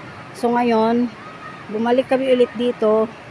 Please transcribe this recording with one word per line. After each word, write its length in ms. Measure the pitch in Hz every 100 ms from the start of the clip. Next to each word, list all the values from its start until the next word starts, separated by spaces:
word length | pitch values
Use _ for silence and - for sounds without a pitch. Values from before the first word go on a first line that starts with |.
| - - - -
So 80 | 240
ngayon, 640 | 240 240 220 220 240 240 - - - - - -
bumalik 320 | 214 233 254 254
kami 240 | 262 269
ulit 240 | 254 240
dito. 560 | 220 247 240 214 220 220 - -